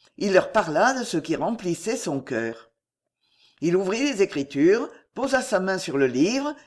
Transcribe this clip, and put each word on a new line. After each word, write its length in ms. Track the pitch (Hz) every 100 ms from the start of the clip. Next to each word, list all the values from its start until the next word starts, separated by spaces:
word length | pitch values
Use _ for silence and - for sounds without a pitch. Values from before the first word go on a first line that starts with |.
| _ -
il 160 | 196
leur 200 | 185 185
parla 400 | 220 165 151 233
de 100 | 262
ce 140 | 233 165
qui 180 | 151
remplissait 600 | 151 170 233 180 165 214 254
son 240 | - 139
cœur. 500 | 135 117 113 117 - _ _ _ _ _ _ _ _ _
Il 140 | 165
ouvrit 300 | 180 185 220
les 180 | 285 214
Écritures, 640 | 190 147 135 139 165 226 285 - _
posa 300 | - 269 262
sa 160 | - 196
main 200 | 190 190
sur 200 | 170 139
le 80 | 131
livre 480 | 120 175 262 294 294